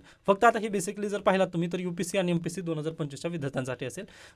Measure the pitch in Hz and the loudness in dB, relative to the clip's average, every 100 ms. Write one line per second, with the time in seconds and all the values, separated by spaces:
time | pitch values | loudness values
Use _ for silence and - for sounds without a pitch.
0 | - - - 196 233 220 214 202 185 202 | -10 -8 0 6 6 6 0 -2 -4 -4
1 | 208 202 196 190 180 175 175 180 180 175 | -4 0 4 4 4 0 -2 -2 -4 -4
2 | 185 196 180 170 165 190 170 151 151 160 | -2 0 2 0 -2 -6 -4 -4 -4 -4
3 | 147 139 170 170 139 135 127 123 131 180 | -6 -4 -6 -4 -4 -4 -4 -4 -6 -8
4 | 202 - - | -14 -16 -20